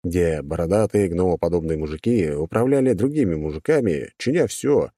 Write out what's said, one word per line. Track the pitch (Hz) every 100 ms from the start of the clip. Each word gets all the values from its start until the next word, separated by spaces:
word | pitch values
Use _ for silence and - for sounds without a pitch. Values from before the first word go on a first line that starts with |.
где | 87 87 85 78
бородатые | 71 80 85 104 107 104 95
гномоподобные | 85 92 82 85 87 80 78
мужики | 78 78 117 120 78
управляли | 73 82 117 127 139 131
другими | 95 131 151 104 80
мужиками, | 78 78 - 151 113 73 58 -
чиня | 120 165 120
все, | - 131 135 69